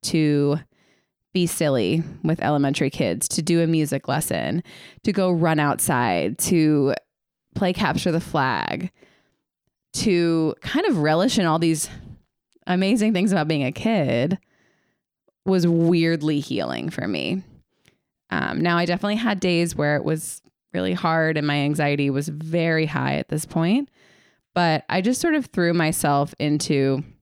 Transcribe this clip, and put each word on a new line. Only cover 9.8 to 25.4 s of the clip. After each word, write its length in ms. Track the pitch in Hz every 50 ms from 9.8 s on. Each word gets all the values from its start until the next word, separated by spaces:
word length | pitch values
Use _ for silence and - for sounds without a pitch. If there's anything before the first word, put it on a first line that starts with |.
| _ _
to 600 | - - - 226 185 175 170 170 165 165 160 156 - _
kind 260 | - - - 285 392
of 120 | 427 277 170
relish 400 | 147 151 160 165 190 254 240 254
in 80 | 185
all 140 | 165 156 165
these 280 | 165 165 160 156 - - - - - - - - _ _ _ _ _ _ _ _ _
amazing 460 | - 180 180 190 196 226 233 208 214
things 180 | 220 180 185 220
about 160 | 185 180 151
being 180 | 151 160 147 139
a 80 | 127
kid 680 | - - - - 226 202 151 127 123 120 127 160 190 - _ _ _ _ _ _ _ _ _ _ _ _ _ _ _ _ _ _ _ _ _
was 220 | 190 190 185 170
weirdly 760 | 170 170 165 165 165 175 170 165 165 165 156 147 156 151 143
healing 500 | 139 - - 110 82 62 65 60 62 -
for 160 | 175 - -
me. 360 | 95 98 76 67 85 151 190 185 - - - _ _ _ _ _ _ _ _ _ _ _ _ _ _
Um, 300 | - 82 65 - - -
now, 160 | 160 175 170
I 80 | 170 175
definitely 320 | 170 175 175 - 202 208
had 240 | 220 226 233 208 185
days 340 | - 180 175 170 170 170 -
where 220 | - 151 147 147
it 80 | 143 -
was 380 | - 160 156 - - - - _ _ _ _ _ _
really 220 | - 185 - - 180
hard 420 | 180 - 170 160 165 160 156 160
and 100 | 156 147
my 100 | 147 143
anxiety 540 | 147 143 143 151 151 151 143 143 143 143 139
was 180 | 135 135 143 165
very 580 | 151 147 156 160 160 170 165 165 160 160 160
high 280 | 156 147 135 131 135 139
at 120 | 143 - _
this 160 | - 151 -
point, 440 | - - 165 165 170 208 262 285 - _ _ _ _ _ _ _ _ _ _ _ _ _
but 300 | 180 175 165 156 151 - _
I 120 | - 185
just 200 | 185 226 254 -
sort 140 | - 339 311
of 120 | 302